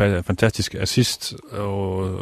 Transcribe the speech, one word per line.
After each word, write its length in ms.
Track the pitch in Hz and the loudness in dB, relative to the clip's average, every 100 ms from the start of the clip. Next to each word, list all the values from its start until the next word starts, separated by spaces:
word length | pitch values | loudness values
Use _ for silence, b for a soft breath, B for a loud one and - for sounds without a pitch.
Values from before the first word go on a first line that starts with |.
fa-, 200 | 101 92 | 2 2
fantastiske 600 | 92 95 110 - - 92 | 0 2 2 2 -2 -2
assist, 540 | 95 - 120 - - - - | 0 2 2 0 -8 -12 -12
og, 440 | 101 101 98 95 92 95 95 | -6 -4 -2 -2 -2 -2 -4